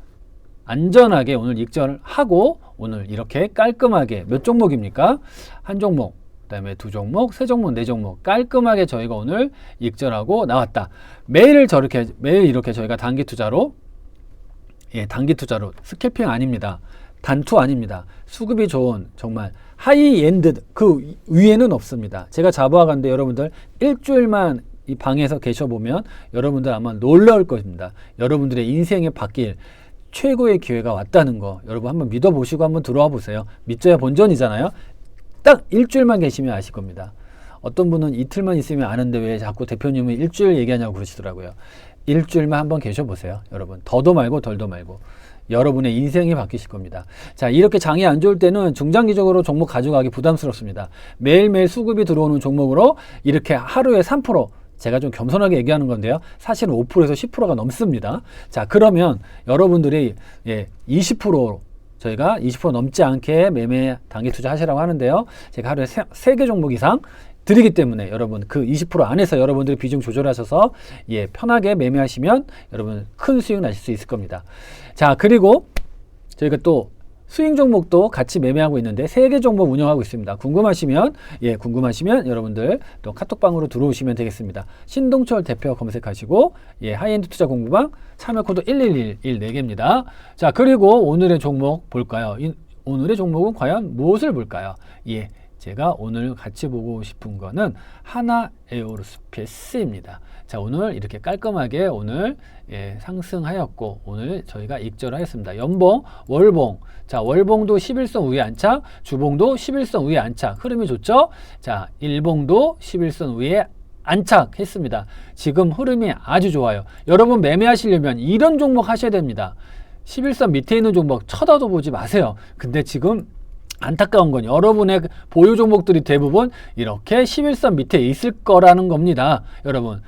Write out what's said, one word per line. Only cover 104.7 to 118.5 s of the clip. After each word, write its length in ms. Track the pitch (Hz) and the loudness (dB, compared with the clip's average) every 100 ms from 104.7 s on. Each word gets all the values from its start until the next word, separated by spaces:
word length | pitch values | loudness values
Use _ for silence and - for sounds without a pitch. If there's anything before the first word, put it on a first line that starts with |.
| 135 | -10
익절하였습니다. 800 | 107 107 131 135 170 117 98 101 | -12 -10 -10 -8 -10 -10 -12 -8
연봉, 480 | 131 185 180 202 - - - | -4 4 4 4 0 -16 -4
월봉. 500 | 139 208 170 123 98 - - - | 2 4 4 0 -4 -16 -20 -8
자, 140 | 123 | -4
월봉도 560 | 110 156 196 220 214 202 | 0 2 4 2 2 0
십일 280 | - 254 247 | 0 -4 -4
선 220 | 233 143 | -2 -2
위에 120 | 131 | -2
안착, 420 | 113 117 202 269 - - | -4 -2 0 0 -4 -18
주봉도 540 | - 135 143 143 226 262 | -8 -4 -2 2 2 0
십일 280 | - 277 | -4 -4
선 220 | 254 214 139 | -4 -2 -2
위에 120 | 156 | -2
안착. 460 | 110 120 113 101 | -2 -4 -6 -6
흐름이 220 | 247 240 196 | -6 -4 -4
좋죠? 440 | - 147 247 339 - - - | -4 2 4 2 -2 -20 -14
자, 280 | - 104 92 - | -8 -8 -8 -10
일봉도 800 | 147 147 156 156 139 202 302 320 | -6 -2 -2 0 2 2 2 -2
십일 320 | - 185 165 | -8 -4 -4
선 260 | - 151 117 | -4 -6 -4
위에 300 | 135 196 - - - - | -2 0 -2 -6 -20 -12
안착했습니다. 1000 | - 180 196 202 131 - 196 202 139 107 104 - - | -4 -2 4 4 2 -2 -10 -8 -6 -8 -10 -16 -20
지금 360 | - 156 143 175 | -8 -2 2 0
흐름이 400 | 156 262 247 214 - | 0 -2 0 -2 -6
아주 260 | - 165 185 | -2 0 0
좋아요. 320 | 147 120 104 101 - - | 0 -2 -2 -8 -10 4
여러분 320 | 180 233 240 | 6 6 4
매매하시려면 800 | 151 165 226 240 226 175 143 117 | 4 4 4 4 4 2 2 -2
이런 400 | 131 220 311 | 0 4 4